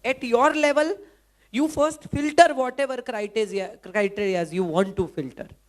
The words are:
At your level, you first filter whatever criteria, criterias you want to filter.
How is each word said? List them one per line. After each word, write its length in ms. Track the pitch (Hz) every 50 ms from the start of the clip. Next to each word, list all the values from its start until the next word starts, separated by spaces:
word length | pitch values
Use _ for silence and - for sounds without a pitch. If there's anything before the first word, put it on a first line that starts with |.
| -
At 180 | 240 262 262
your 320 | 262 240 233 233 269 302 294
level, 420 | 302 294 294 277 294 302 320 403 392 - - _ _ _ _ _ _ _ _
you 160 | - 233 302 311
first 360 | - - 285 311 302 311 - -
filter 380 | - 285 285 302 294 311 349 330 294
whatever 420 | 262 262 247 247 269 277 262 262 247
criteria, 640 | 247 - 226 208 208 202 208 226 214 190 185 196 190 175 - -
criterias 680 | - 185 180 214 202 196 196 208 208 196 185 175 170 156
you 120 | 160 180 190
want 320 | 170 151 180 196 196 190
to 100 | - 185 -
filter. 400 | - - 143 127 - - - - - _ _